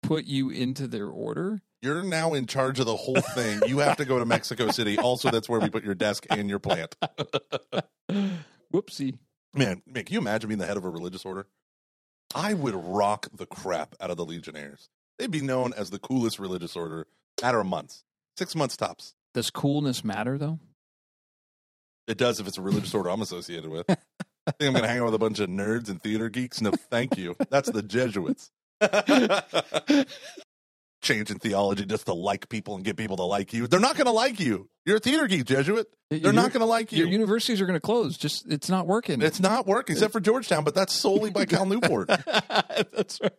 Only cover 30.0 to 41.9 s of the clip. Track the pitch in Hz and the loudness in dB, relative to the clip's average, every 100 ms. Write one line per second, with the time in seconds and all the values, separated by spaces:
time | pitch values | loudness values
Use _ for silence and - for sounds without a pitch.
30 | 269 - - - - _ _ _ _ _ | 4 -4 -16 -18 -20 _ _ _ _ _
31 | - 113 107 98 117 98 101 98 98 107 | -2 -2 -2 -4 -2 2 2 0 -2 -4
32 | - 87 98 101 - 110 101 101 95 95 | -4 -4 -2 -4 -6 -10 -8 -6 -6 -4
33 | 110 95 90 101 98 117 117 180 247 302 | -4 -2 0 0 -2 -4 4 6 6 4
34 | 254 220 262 214 151 98 - _ - 214 | 4 4 2 0 0 0 -4 _ 2 2
35 | 240 311 277 190 123 135 139 220 208 _ | 4 2 2 0 2 2 4 2 -2 _
36 | _ 151 175 214 - 254 226 226 220 165 | _ 0 4 6 4 4 2 2 2 0
37 | 170 196 214 226 220 214 190 170 - 233 | 2 4 4 2 2 0 2 0 2 0
38 | 208 165 151 - - 147 - 185 165 208 | 0 -2 -4 -4 -4 -4 0 0 2 0
39 | 233 135 156 156 190 226 202 214 262 160 | 2 2 2 4 4 4 2 0 2 2
40 | 208 226 190 247 226 165 147 180 190 - | 2 4 2 2 2 2 4 2 0 2
41 | 220 196 214 202 190 170 190 214 - | 4 4 2 0 2 2 2 2 2